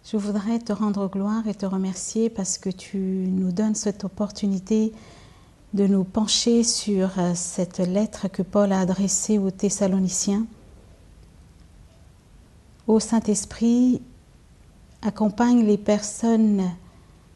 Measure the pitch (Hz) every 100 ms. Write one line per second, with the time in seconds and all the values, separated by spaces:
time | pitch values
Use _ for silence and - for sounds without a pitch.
0 | - 220 202 208 202 233 233 202 208 202
1 | 196 196 202 220 220 196 196 190 190 185
2 | - 220 226 226 185 - 196 185 - 196
3 | 190 190 185 185 185 180 214 214 214 208
4 | 190 - 208 - 202 190 185 220 220 220
5 | - - - - - - - 196 196 196
6 | 190 220 214 - - 233 233 - - 196
7 | 185 185 175 175 - - 180 - 180 190
8 | 214 - 190 - 180 208 202 190 180 185
9 | 196 - - 214 196 190 208 - 196 190
10 | 185 - - 202 226 - - - - -
11 | - - - - - - - - - -
12 | - - - - - - - - - 220
13 | - 226 214 202 - - 233 240 254 247
14 | - - - - - - - - - -
15 | 220 - 214 208 240 240 214 208 208 208
16 | 208 - 233 226 220 202 185 175 - -
17 | - - -